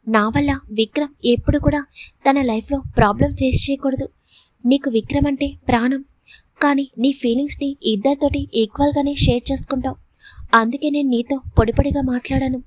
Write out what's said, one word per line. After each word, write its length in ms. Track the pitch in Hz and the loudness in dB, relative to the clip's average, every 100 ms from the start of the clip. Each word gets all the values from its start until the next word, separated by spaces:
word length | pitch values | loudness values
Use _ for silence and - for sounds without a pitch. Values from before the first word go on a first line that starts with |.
| 226 | 2
నా 200 | 220 208 | 0 2
వల్ల 300 | 262 285 269 - | 0 0 -2 -4
విక్రమ్ 380 | 214 220 - 294 _ | -2 -2 0 -4 _
ఎప్పుడు 340 | 240 240 - 285 | 0 2 2 2
కూడా 260 | 294 294 277 - - _ 269 | 2 0 -6 -18 -20 _ 2
తన 120 | 277 | 2
లైఫ్లో 400 | 254 220 - 277 - - | 0 -2 -4 -6 -2 2
ప్రాబ్లం 360 | 214 214 285 | 4 4 -2
ఫేస్ 380 | 277 262 254 - | 0 0 2 0
చేయకూడదు. 380 | 277 269 262 269 _ _ _ _ _ 240 | -2 -2 -4 -8 _ _ _ _ _ 0
నీకు 240 | 277 277 | 0 2
విక్రమ్ 360 | 226 - 285 285 | -2 -2 0 0
అంటే 320 | 269 277 277 - | -2 -6 -6 -2
ప్రాణం, 360 | 240 240 269 277 _ _ - _ _ | 0 0 -2 -8 _ _ -20 _ _
కానీ 260 | 294 277 269 - | 0 0 -2 -2
నీ 140 | 254 | -2
ఫీలింగ్స్ని 640 | 269 240 240 285 - 285 277 | 0 0 0 0 -2 -4 -4
ఇద్దరితోటి 680 | - 214 269 277 285 - 285 | -2 0 0 0 0 -2 -2
ఈక్వల్గానే 600 | 226 220 - 285 285 285 | -2 -2 0 0 2 -2
షేర్ 380 | 285 - 240 - | 0 2 0 -2
చేసుకుంటావు. 440 | 269 - 269 254 - _ _ - - - | -6 -4 -4 -4 -8 _ _ -20 -20 2
అందుకే 360 | 226 226 277 302 | 2 2 -2 -2
నేను 180 | 294 277 | 0 0
నీతో 320 | 240 240 269 - - | 0 -2 -6 0 2
పొడిపొడిగా 420 | 220 226 277 285 | 2 0 0 -2
మాట్లాడాను 640 | 262 247 - 269 262 254 | -2 -4 -2 -2 -2 -6